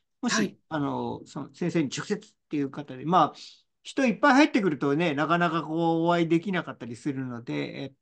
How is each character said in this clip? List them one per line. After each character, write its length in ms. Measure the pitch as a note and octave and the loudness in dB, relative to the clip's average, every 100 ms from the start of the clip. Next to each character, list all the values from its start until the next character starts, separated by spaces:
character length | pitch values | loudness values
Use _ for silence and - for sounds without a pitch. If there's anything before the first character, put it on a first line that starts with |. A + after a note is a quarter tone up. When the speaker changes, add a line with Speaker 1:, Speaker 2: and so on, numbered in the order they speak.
| _ _ | _ _
Speaker 1:
も 60 | A#3+ | -2
し、 60 | |
Speaker 2:
は 100 | A3 | 0
い。 140 | G3+ - - | -2 -4 -8
Speaker 1:
あ 120 | D#3+ | -4
の、 420 | C#3 B2+ A#2+ A2+ - | -2 -4 -6 -8 -12
そ 180 | D#3 | -12
の 60 | C3+ | -12
先 180 | - F3 | -6 -2
生 100 | E3+ | 0
に 80 | C#3 - | -2 -4
直 100 | D3 | -6
接 100 | G#3 | -6
っ 40 | - _ _ | -8 _ _
て 80 | D3 | -4
い 40 | |
う 60 | C#3 | -4
方 280 | C#3+ C#3+ C3 | -6 -12 -8
で、 80 | C#3+ | 2
ま 280 | F3+ F3+ | 4 4
あ、 0 | - - - _ _ | 0 -20 -20 _ _
人 200 | - - C4 | -10 0 0
い 60 | |
っ 60 | F#3+ | 2
ぱ 140 | C#4+ | 4
い 20 | |
入 120 | C4 D4+ | 6 6
っ 40 | |
て 80 | C#4+ | 4
く 100 | F#3+ | 0
る 100 | C#3 | 0
と 180 | C#3+ C#3+ | 0 2
ね、 160 | F3 | 0
な 140 | C#3 D#3 | 0 0
か 100 | E3+ | 2
な 120 | F3 | 2
か 140 | E3 | 0
こ 380 | D3+ D#3+ E3+ E3 | -4 -2 0 2
う 20 | E3+ | 2
お 60 | |
会 100 | E3+ E3 | 2 4
い 20 | |
で 140 | E3 | 2
き 100 | G3+ | 0
な 140 | F#3 C#3+ | -4 -6
か 80 | |
っ 40 | B2 | -10
た 80 | A#2+ | -12
り 120 | A#2+ | -8
す 160 | D3+ | -6
る 120 | C3+ C3 | -6 -6
の 160 | A#2 | -8
で、 420 | A#2+ D3 C#3+ C#3 | -8 -6 -6 -8
や 40 | C#3 | -12
っ 40 | _ | _